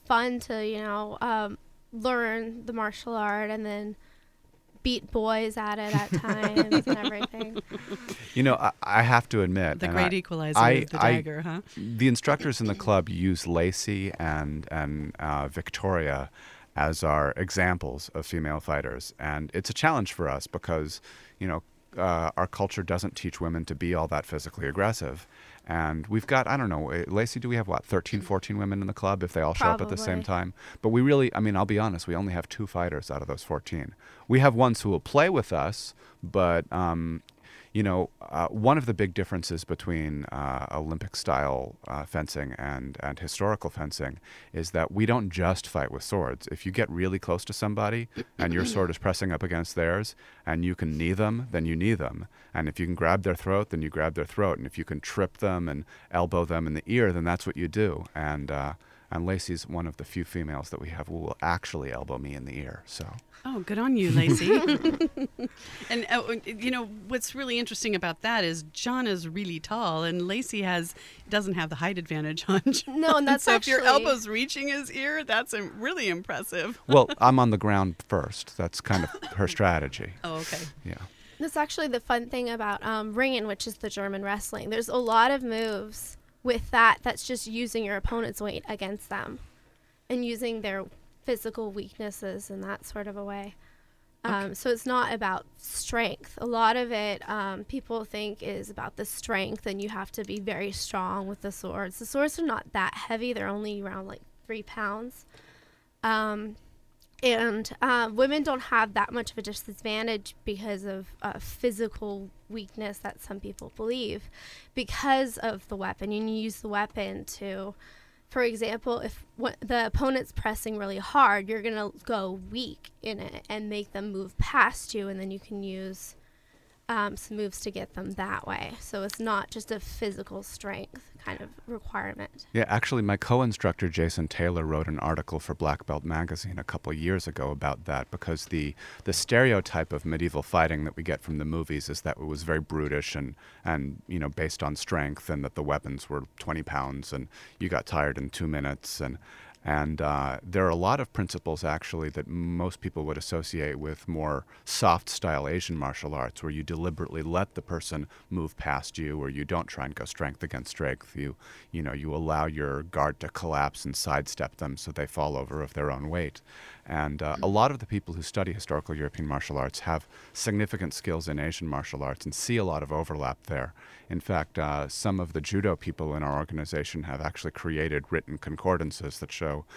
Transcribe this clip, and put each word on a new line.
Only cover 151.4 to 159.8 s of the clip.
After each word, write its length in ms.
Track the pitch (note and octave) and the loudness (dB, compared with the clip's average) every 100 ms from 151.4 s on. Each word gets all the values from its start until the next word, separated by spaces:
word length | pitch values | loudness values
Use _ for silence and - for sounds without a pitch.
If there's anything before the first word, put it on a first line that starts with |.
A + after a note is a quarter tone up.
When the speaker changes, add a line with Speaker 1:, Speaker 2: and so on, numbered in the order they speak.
| E2 D#2 D#2+ | -4 -2 -2
Speaker 3:
actually, 420 | D#2 - E2 D2+ | -2 -4 -6 -4
that 140 | D2+ D2 | -6 -6
most 540 | F2 E2+ E2+ F2+ - | -4 -2 -2 -2 -4
people 240 | F2+ D#2+ | -8 -4
would 140 | D2+ D2+ | -4 -4
associate 600 | - E2 D#2+ E2 D2 C#2+ | -4 -4 -4 -4 -4 -4
with 300 | D2+ D2+ - | -6 -8 -6
more 380 | D#2+ D2+ C#2 - - | -2 0 -2 -4 -14
soft-style 800 | - - G2+ E2+ - - F2+ D2 C#2+ | -6 4 6 6 2 -4 0 0 0
Asian 300 | F2+ - D#2+ | -2 -2 -4
martial 380 | C2+ C#2+ D2+ | -4 -4 -4
arts, 280 | D2 A#1+ - | -4 -4 -6
where 100 | D#2+ | -6
you 120 | D2+ | -4
deliberately 580 | D2 E2 F2 D#2 E2 D#2+ | -4 -2 -2 -2 -4 -4
let 320 | D#2+ F2+ G2+ | 0 0 0
the 80 | - | -4
person 460 | - E2 - D#2 C#2+ - - | -6 -6 -4 -6 -8 -12 -6
move 260 | F2+ D#2+ - | -4 -4 -4
past 420 | D2 C#2 - - | -2 -2 -4 -6
you, 220 | D2+ D2 | -4 -4
or 80 | C#2 | -4
you 160 | C#2 | -4
don't 240 | D2 F2 - | -2 -2 -2
try 160 | - | -6